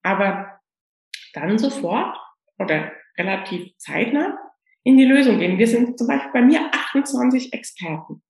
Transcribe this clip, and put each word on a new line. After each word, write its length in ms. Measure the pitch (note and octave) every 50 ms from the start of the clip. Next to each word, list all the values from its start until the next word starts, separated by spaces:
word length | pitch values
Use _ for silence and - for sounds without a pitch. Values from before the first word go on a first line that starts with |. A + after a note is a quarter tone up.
| -
Aber 580 | F#3 G3 G3 G3+ F#3+ - - - - - _ _ _ _ _ _ _ _ _ _ _ - - - _ _
dann 240 | D3 D3 F3+ G#3
sofort 580 | A3 A3 C#4 - - - E3+ F#3+ B3 F#4 - - - - - _ _ _ _ _
oder 340 | - F#3+ D#3 D#3 D3+ D#3 - - - - _ _
relativ 580 | - F3 F#3+ G3 G3 - - F3+ F3 - - _
zeitnah 600 | _ - - C#3 D#3+ A3+ A#3 C#4 D4 E4+ G4+ F#4 - - - _ _ _ _ _ _ _
in 140 | B3+ C4
die 60 | C4 C4+
Lösung 360 | B3+ C4+ C#4+ C4+ B3 G3+ -
gehen. 180 | F3 F3+ F#3
Wir 100 | F#3 A#3
sind 300 | A#3 A#3 A#3 A#3+ A#3+ -
zum 100 | - A#3
Beispiel 240 | B3 C#4 C4+ - -
bei 100 | - B3
mir 200 | B3 C4 D#4+ - - - -
achtundzwanzig 760 | - - - - C#4 C#4 - C#4+ B3 B3 B3+ B3+ B3+ B3 -
Experten. 720 | - - - - - - F3 E3 D#3 D#3 - - D#3 D#3+ _